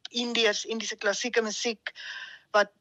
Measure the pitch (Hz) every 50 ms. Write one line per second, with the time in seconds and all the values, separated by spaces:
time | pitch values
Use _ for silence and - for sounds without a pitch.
0 | - - - 240 240 240 233 233 226 214 208 - - - 226 226 214 202 - 208
1 | - 208 196 - - 247 - 240 220 214 202 - - 240 226 - - - - -
2 | - - - - - - - - _ _ - 214 202 196 _ _